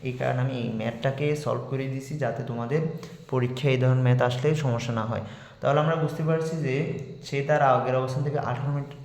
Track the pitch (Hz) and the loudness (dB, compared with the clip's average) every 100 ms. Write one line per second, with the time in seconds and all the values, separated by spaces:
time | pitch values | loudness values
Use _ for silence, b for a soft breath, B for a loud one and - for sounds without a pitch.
0 | 139 123 131 127 131 127 117 110 113 117 | -8 -4 -2 0 0 -2 -4 -2 -4 -2
1 | 139 131 147 147 - 120 123 135 135 131 | -2 0 0 0 -2 -2 -2 -4 -4 -6
2 | 131 151 123 117 120 117 117 151 160 - | -6 -4 -2 -2 -4 -4 0 0 0 -4
3 | B B - 127 123 127 143 127 127 127 | B B -2 0 0 0 2 4 4 6
4 | 127 123 123 123 147 151 139 117 - 113 | 6 6 4 2 2 2 0 0 -2 -2
5 | 110 107 104 B B B 127 147 156 160 | -2 -4 -6 B B B 2 4 4 2
6 | 151 - 156 160 160 165 139 135 156 - | 0 -2 0 0 0 -2 0 0 0 -4
7 | - - - 139 139 151 139 127 127 131 | -8 -12 -6 -4 2 4 6 4 4 0
8 | 131 - 143 139 120 123 135 143 139 - | 0 0 0 -2 -2 -2 -2 -2 -4 -12